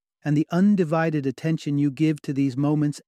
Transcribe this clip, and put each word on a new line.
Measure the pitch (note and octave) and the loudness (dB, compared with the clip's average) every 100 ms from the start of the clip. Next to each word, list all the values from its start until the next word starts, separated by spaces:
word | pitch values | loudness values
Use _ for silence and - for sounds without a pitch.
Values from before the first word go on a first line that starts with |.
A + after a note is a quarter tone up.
| _ _ | _ _
and | D3+ D3 | -2 0
the | - | 0
undivided | E3+ G3+ G3+ D#3+ D#3+ E3 D#3 C3+ | 2 4 4 2 0 0 -2 -4
attention | B2 D#3+ D#3+ D#3 C#3+ | -4 -4 -4 -2 0
you | D3 | 0
give | B2+ D#3 D3+ | 0 0 0
to | - | -4
these | C#3 C#3 B2+ | -2 -2 0
moments | C#3+ D3+ D3 - | 0 2 0 -4